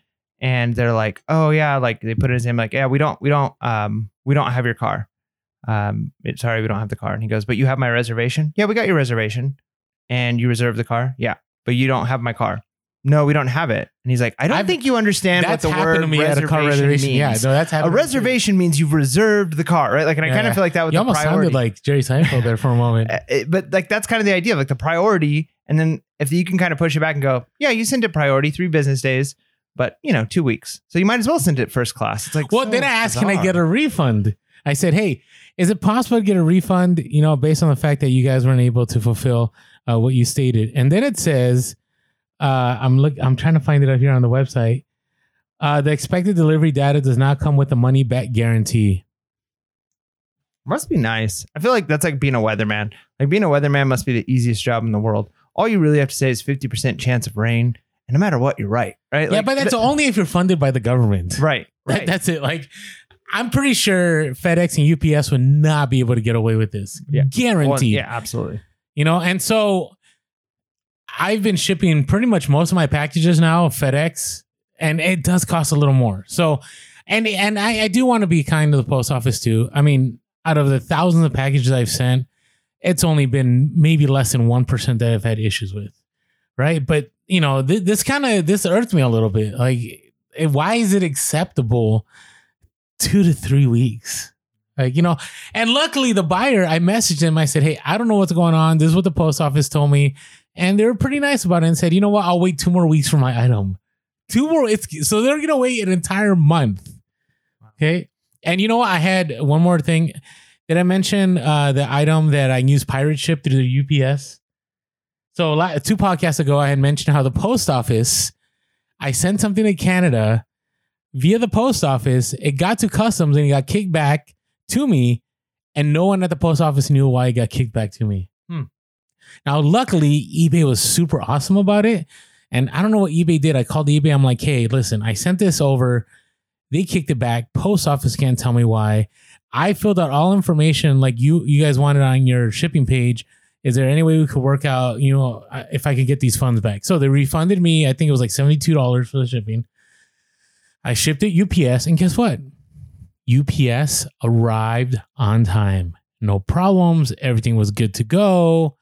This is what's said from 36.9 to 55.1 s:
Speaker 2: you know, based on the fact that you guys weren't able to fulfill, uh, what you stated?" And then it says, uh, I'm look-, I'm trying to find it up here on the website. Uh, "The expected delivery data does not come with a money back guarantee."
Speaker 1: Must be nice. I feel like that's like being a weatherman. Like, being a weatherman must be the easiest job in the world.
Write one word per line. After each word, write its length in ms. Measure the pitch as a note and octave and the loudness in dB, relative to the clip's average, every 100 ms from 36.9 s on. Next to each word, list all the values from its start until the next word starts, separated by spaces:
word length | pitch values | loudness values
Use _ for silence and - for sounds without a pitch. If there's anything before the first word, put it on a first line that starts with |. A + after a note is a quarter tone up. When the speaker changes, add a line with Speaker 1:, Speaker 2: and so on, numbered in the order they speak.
| E3+ | 0
Speaker 2:
you 220 | - D3 | 0 2
know, 140 | D#3 C#3+ | 2 2
based 280 | D3+ D#3 | 2 2
on 60 | D#3+ | 2
the 60 | C3+ | 2
fact 260 | D3+ C#3+ | 0 0
that 80 | C#3 | 2
you 140 | B2+ | 2
guys 220 | C3 C3 B2+ | 2 2 2
weren't 160 | B2+ | 4
able 240 | B2 A#2+ A#2+ | 2 2 0
to 120 | B2 | 0
fulfill, 540 | A#2 A2 C3 A#2+ A#2 _ _ _ - | 0 0 0 0 0 _ _ _ -2
uh, 100 | A#2 | 0
what 140 | B2 | 2
you 120 | C3 A#2+ | 2 0
stated?" 460 | - B2+ A2+ A2 C3+ | 0 0 0 0 0
And 160 | C3 | 2
then 120 | F#3 | 2
it 140 | C#4 G#3+ | 0 -2
says, 580 | E3+ C3+ B2 B2 B2 - _ _ _ _ _ - | -2 0 2 0 -2 -10 _ _ _ _ _ -6
uh, 380 | C#3 C3 B2 A#2 | -2 0 -2 -2
I'm 180 | C3 C3 | 0 2
look-, 200 | D3 C3+ | 2 0
I'm 140 | B2+ B2+ | -2 0
trying 180 | E3 D#3+ | 2 0
to 40 | |
find 240 | D#3 C#3+ | 2 2
it 60 | C3+ | 2
up 100 | C3 | 2
here 120 | C#3 | 2
on 100 | C3 | 2
the 80 | B2 | 2
website. 560 | B2+ C3 B2+ A2+ B2+ - _ _ _ _ _ _ - | 0 0 -2 -2 -2 -6 _ _ _ _ _ _ -6
Uh, 220 | D3+ D3 | -2 0
"The 100 | C#3+ | 0
expected 440 | D3+ - F3+ F#3 F3+ | -2 -2 -2 0 2
delivery 360 | D#3 D#3 D#3+ | 2 4 2
data 300 | C#3 C#3 D3 | 2 2 2
does 160 | C3+ B2 | 2 2
not 220 | C3+ C#3 | 2 0
come 160 | D3+ C#3+ | 0 2
with 140 | C3+ | 2
a 40 | B2+ | 2
money 280 | B2 C3+ | 2 2
back 280 | B2+ B2+ B2 | 2 -2 -2
guarantee." 760 | A#2+ A#2 A2+ G#2+ A#2 G2+ F#2+ _ _ _ _ _ _ _ _ _ _ _ _ _ _ _ _ C3 | -2 0 0 0 2 2 0 _ _ _ _ _ _ _ _ _ _ _ _ _ _ _ _ -8
Speaker 1:
Must 240 | B3+ - | -6 -2
be 80 | B3 | -2
nice. 480 | A2+ A2+ A2 - - D3+ | 0 -2 -4 -6 -14 -6
I 40 | |
feel 120 | A3 | 0
like 160 | A#3+ D#3+ | 0 0
that's 160 | D3+ | -2
like 160 | E3+ C#3 | -2 -2
being 160 | C#3 B2 | -2 0
a 60 | |
weatherman. 500 | A2 G#2+ G#2+ G#2 G#2 - _ - | 0 -2 -2 -2 -6 -10 _ -4
Like, 100 | C#3 | 0
being 140 | G3 | 0
a 40 | F#3 | 2
weatherman 400 | C#3+ C#3+ C#3 C3+ | 0 0 0 0
must 180 | C3 - | -2 -2
be 80 | |
the 180 | A#2 - | -4 0
easiest 300 | B2+ A#2+ A2 | 0 0 -2
job 220 | B2 A#2 | -2 -2
in 80 | A2+ | -2
the 80 | G#2 | -2
world. 320 | A2 | -2